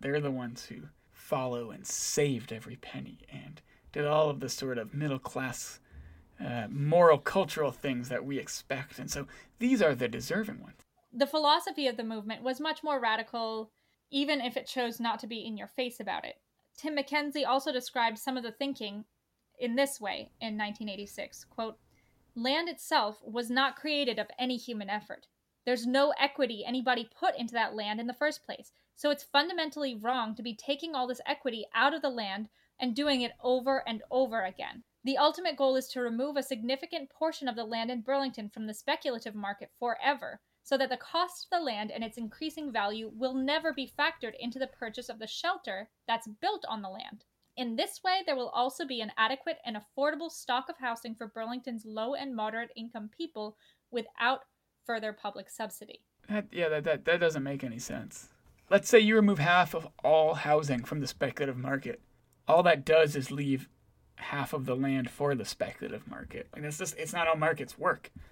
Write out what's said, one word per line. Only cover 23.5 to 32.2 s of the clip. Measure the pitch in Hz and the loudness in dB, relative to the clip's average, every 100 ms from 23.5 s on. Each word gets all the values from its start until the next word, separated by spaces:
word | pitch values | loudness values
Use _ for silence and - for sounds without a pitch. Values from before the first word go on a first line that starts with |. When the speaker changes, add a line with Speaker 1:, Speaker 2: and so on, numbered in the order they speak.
Speaker 2:
not | 247 269 - | 2 2 0
created | 302 294 262 214 | -2 0 0 0
of | 208 - | -4 -4
any | 254 240 | -2 -2
human | 247 214 196 | -4 -8 -4
effort. | 208 - - _ _ _ _ 247 | -6 -6 -14 _ _ _ _ -2
There's | 247 240 | 0 2
no | 262 285 - | 4 4 4
equity | 277 285 247 214 - | 2 2 -2 -2 -4
anybody | 254 247 240 226 - | -2 2 0 -2 -2
put | 370 - | 0 0
into | 233 | -4
that | 240 208 214 | 0 0 -2
land | 208 214 | -4 -4
in | 240 | -4
the | |
first | 240 294 - | 0 0 0
place, | - - - _ _ - | -10 -12 -12 _ _ -2
so | 294 | 0
it's | 285 | 0
fundamentally | - 285 330 349 302 302 277 220 | 2 2 4 0 -2 -2 -4 -2
wrong | 226 262 220 220 | -2 0 0 -4
to | |
be | 226 214 | -8 -8
taking | - 285 330 285 | -4 -4 -2 -2
all | 247 | -2
this | 247 - | -4 -4
equity | 285 262 226 - 226 | -2 -2 -4 -4 4
out | 269 | 4
of | 311 | 4
the | 294 | -2
land | 240 | -2